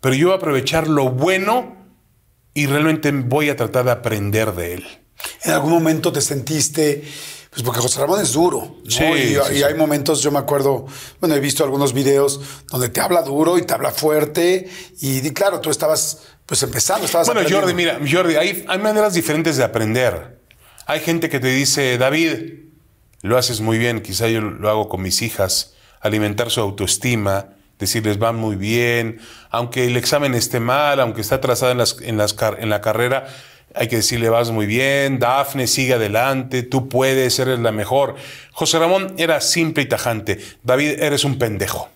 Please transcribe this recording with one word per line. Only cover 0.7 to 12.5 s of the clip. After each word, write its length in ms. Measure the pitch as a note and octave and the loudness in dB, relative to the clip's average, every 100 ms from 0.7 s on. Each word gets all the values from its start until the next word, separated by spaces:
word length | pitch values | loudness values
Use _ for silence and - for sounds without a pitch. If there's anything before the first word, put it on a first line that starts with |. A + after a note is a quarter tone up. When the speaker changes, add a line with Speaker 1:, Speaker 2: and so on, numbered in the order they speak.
| E3 D#3 | 0 2
Speaker 1:
lo 220 | D3+ C3 | 2 2
bueno 680 | B2+ D#3+ F#3+ G3 A#3+ - - - _ _ _ _ _ _ | 2 2 2 2 0 -2 -14 -20 _ _ _ _ _ _
y 140 | - D3 | -2 0
realmente 420 | C#3+ D#3 D#3 D3+ | 2 2 2 0
voy 380 | C#3+ A#2+ D3+ D3 | 0 0 0 0
a 60 | C3 | 0
tratar 300 | A2+ B2+ B2 | 0 0 2
de 60 | |
aprender 600 | A#2+ A#2 G#2+ G2+ G#2+ A2 | 0 -2 -4 0 0 0
de 200 | F2+ E2+ F2+ | -2 -6 -8
él. 120 | - - _ _ - - | -12 -20 _ _ -14 -8
Speaker 2:
¿En 100 | - | -2
algún 180 | D#3 C#3+ | 0 2
momento 400 | E3+ D#3+ D#3+ - | 2 2 0 0
te 80 | C#3 | -2
sentiste, 840 | C3+ C#3+ A#2+ D#3 C3+ - D3+ C#3+ - - - - - | -2 -4 -4 -2 -2 0 0 0 -6 -16 -16 -16 -14
pues, 140 | - | -6
porque 160 | A#2+ A#2 | -4 -2
José 220 | B2 C3 | -2 -2
Ramón 200 | C#3+ F#3+ | 0 0
es 120 | D#3+ | 0
duro, 420 | C3+ F3 C3+ - - | 2 2 0 -8 -14
¿no? 80 | - | -6
Speaker 1:
Sí, 120 | - | 0
Speaker 2:
Y, 240 | D#3+ C#3+ B2+ | 2 2 2
Speaker 1:
sí, 100 | C#3+ C3+ | 2 2
Speaker 2:
y 40 | C#3 | 2
Speaker 1:
sí. 40 | |
Speaker 2:
hay 100 | C#3+ | 2
momentos, 480 | D3 D3+ D3 C#3 D#3 | 2 0 0 0 0
yo 80 | C#3+ | 2
me 80 | C#3+ | 0
acuerdo, 460 | - C#3+ C3+ C3 - - - - | 0 0 2 0 -4 -16 -18 -4
bueno, 120 | F3 D3 | 0 2
he 40 | |
visto 240 | C#3 - | 0 0
algunos 300 | D3 C3+ C#3+ | 0 2 0
videos 480 | B2 C3+ C#3 C#3 C#3 - | 2 4 4 4 0 -10